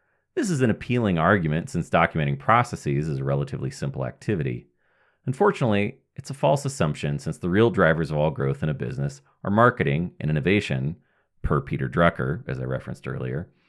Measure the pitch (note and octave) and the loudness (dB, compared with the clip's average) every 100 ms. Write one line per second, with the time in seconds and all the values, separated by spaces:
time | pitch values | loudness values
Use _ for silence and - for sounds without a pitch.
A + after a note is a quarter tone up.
0 | _ _ _ - A#3 D3+ B2+ - - B2 | _ _ _ -4 -2 2 2 2 -2 0
1 | A2 E2+ E2 G#2 D#2 D#2 - F2 - F2 | 2 2 4 4 2 -2 -2 -4 0 2
2 | E2 E2+ D2 C#2 - A#2 B2 - - C#2+ | 2 2 -2 0 2 2 2 -4 -2 -2
3 | D#2 C2+ C2+ C#2 C#2 C#2 C2+ - C#2+ C2+ | -2 -2 -2 -2 -2 -6 -8 -6 -8 -6
4 | B1+ - - G2 C2 A#1+ - _ _ _ | -8 -8 -4 -2 -2 -6 -10 _ _ _
5 | _ _ - - D#4 - B2 G2+ G#2 - | _ _ -6 0 2 2 2 2 0 -4
6 | _ - - C#3 D3 D3 C#3 - D#2+ C#2+ | _ -14 -12 -2 2 2 0 -2 -2 -2
7 | D2 D2 - D#2 F2+ F#2+ A#2 G2 E2 D#2+ | -4 -4 -6 -6 0 4 4 6 4 4
8 | D2+ D2+ D2+ C#2 C#2 C#2 D#2 C#2 A#1+ B1+ | 0 0 0 0 -2 -2 -2 -4 -6 -4
9 | C#2+ - _ _ - G2+ A#2+ - D2+ D2 | -6 -6 _ _ -2 4 4 4 0 0
10 | F2 - D2+ D2+ D2+ G#2 - C2+ C#2 E3 | -2 -4 -2 0 2 2 0 -2 -4 -6
11 | _ _ _ _ - C#2+ - C#2+ C2 E2+ | _ _ _ _ -2 0 0 -4 -2 2
12 | E2+ - C2 E2 - C2 B1+ B1+ C2+ C#2 | 2 2 -2 -4 -6 -6 -6 -6 -8 -12
13 | - C2 B1+ C2 F2+ _ | -10 -8 -6 -6 -8 _